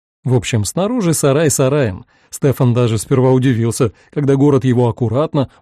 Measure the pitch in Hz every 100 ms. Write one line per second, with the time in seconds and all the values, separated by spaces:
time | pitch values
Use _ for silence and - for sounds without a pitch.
0 | _ _ 127 123 - 113 101 165 202 254
1 | 170 151 143 139 156 - 131 147 95 95
2 | - _ _ - 143 - 127 117 120 113
3 | - 131 131 131 131 113 117 - 120 -
4 | _ 151 139 139 147 135 127 120 120 -
5 | 113 127 160 139 127 _